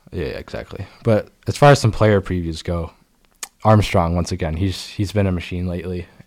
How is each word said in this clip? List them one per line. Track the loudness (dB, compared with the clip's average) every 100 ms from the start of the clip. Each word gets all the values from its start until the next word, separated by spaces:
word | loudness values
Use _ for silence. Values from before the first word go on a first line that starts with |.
| _
Yeah, | -8 -6
exactly. | -8 -12 -12 -12 -12 -14 -6
But | 0 0 0 _ -8
as | 4
far | 6
as | 6
some | 4
player | 2 4 4
previews | 2 -4 -4 -6
go, | -6 -6 -8 -14 _ _ _ _ -18 _
Armstrong, | 4 4 4 2 2
once | 0 -2
again, | -4 -4 -2
he's, | -2 -2 -10
he's | -6 -4
been | 0 0
a |
machine | -2 -6 -6 -6
lately, | -6 -6 -8 -10 _